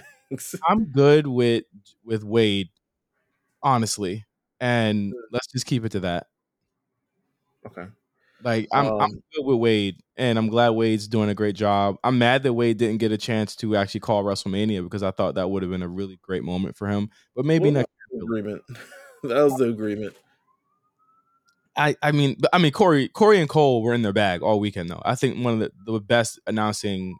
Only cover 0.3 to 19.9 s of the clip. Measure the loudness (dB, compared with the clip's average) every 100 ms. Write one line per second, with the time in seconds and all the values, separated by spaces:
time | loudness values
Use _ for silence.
0.3 | -12 -12 -4 0 0 0 4 6 6 4
1.3 | 2 2 2 -2 -16 _ _ -8 -6 0
2.3 | 2 2 0 -4 _ _ _ _ _ _
3.3 | _ _ _ 0 0 0 -4 -6 -6 -12
4.3 | _ _ -6 -2 0 0 -2 -4 -10 -10
5.3 | -10 -6 -8 -4 -4 -4 -4 -4 -6 -8
6.3 | _ _ _ _ _ _ _ _ _ _
7.3 | _ _ _ -20 -18 -18 -20 _ _ _
8.3 | _ -2 -2 0 0 0 0 -2 -4 -10
9.3 | -6 0 2 4 2 0 -6 _ -4 0
10.3 | 0 2 2 4 4 2 0 -2 0 0
11.3 | 0 -2 0 0 2 0 -2 -2 2 2
12.3 | 2 0 0 0 2 0 0 -2 -2 -2
13.3 | -2 -4 -6 -2 0 0 -4 -2 0 0
14.3 | -4 -4 -2 -2 -2 -6 -4 -4 -2 -2
15.3 | -2 -4 -4 -4 -6 -6 -8 -12 -14 -8
16.3 | -6 -4 -4 -6 -6 -4 -4 -4 -10 _
17.3 | -4 0 2 4 2 -2 _ -16 -12 -6
18.3 | -6 -6 -10 -14 -20 -20 -20 -20 _ -2
19.3 | 2 2 2 -2 -2 -6